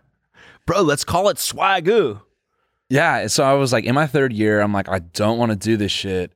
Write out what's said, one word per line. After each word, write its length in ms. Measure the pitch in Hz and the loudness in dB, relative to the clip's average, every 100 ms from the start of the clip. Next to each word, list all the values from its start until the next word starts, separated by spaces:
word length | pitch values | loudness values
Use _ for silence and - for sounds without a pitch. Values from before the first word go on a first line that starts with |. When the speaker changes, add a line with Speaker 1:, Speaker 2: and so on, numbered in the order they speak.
| _ | _
Speaker 1:
<laughs> 520 | _ _ _ - - - | _ _ _ -20 -12 -2
"Bro, 160 | 185 | 0
let's 220 | 160 143 | 2 0
call 260 | - 170 202 | 0 0 0
it 80 | 160 | 0
Swagoo." 840 | - 139 190 190 165 226 139 101 _ _ _ _ _ _ - | -6 -2 0 0 2 2 2 -4 _ _ _ _ _ _ -2
Speaker 2:
Yeah, 380 | 135 165 120 107 | 0 2 0 -2
so 160 | - | 0
I 100 | 135 | 2
was 180 | 139 131 | 2 2
like, 140 | 120 113 | 0 0
in 100 | 139 | 0
my 120 | 156 | 0
third 260 | 147 135 | 0 0
year, 260 | 104 107 104 | 0 2 2
I'm 140 | 104 | 2
like, 160 | 101 92 | -2 -2
"I 100 | 92 | -6
don't 380 | 82 - 104 117 | -6 -2 -2 0
wanna 180 | 117 101 | 0 -2
do 220 | 110 110 | 0 0
this 140 | 101 | 0
shit." 400 | - 98 92 87 | -4 -4 -4 -6